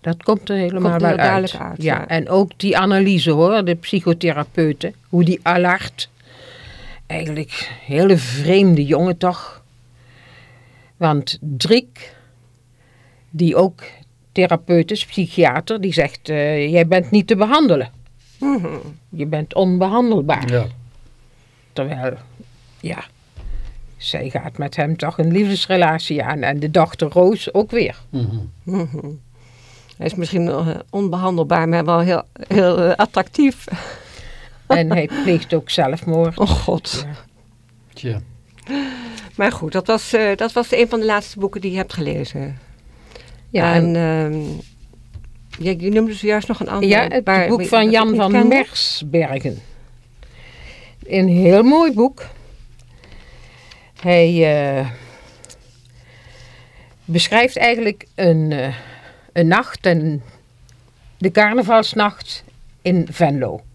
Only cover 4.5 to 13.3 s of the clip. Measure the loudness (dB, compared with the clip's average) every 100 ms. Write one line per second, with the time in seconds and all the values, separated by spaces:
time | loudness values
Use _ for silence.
4.5 | -2 -2 -2 -8 -10 _ 2 2 2 0
5.5 | 2 2 0 -4 -14 -16 _ _ -20 -20
6.5 | -20 -20 -20 -20 -20 -10 -8 -6 -8 -10
7.5 | -10 -12 -14 -4 2 4 4 2 -4 2
8.5 | 4 6 4 4 2 2 0 -2 -4 -12
9.5 | -20 _ _ _ _ _ _ -20 -20 -20
10.5 | -20 _ _ _ _ 0 0 -2 -8 -8
11.5 | -6 2 2 0 -20 -20 -20 _ _ _
12.5 | _ _ _ _ _ _ _ _